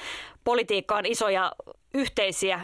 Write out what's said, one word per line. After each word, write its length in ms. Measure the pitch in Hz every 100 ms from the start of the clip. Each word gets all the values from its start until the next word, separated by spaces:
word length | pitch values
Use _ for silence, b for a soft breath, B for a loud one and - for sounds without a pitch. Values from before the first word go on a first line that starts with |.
| B B B B
politiikka 520 | - 240 226 196 - 208
on 100 | 185
isoja 460 | 233 214 190 180 - - - _
yhteisiä, 640 | 269 262 - 196 175 190 180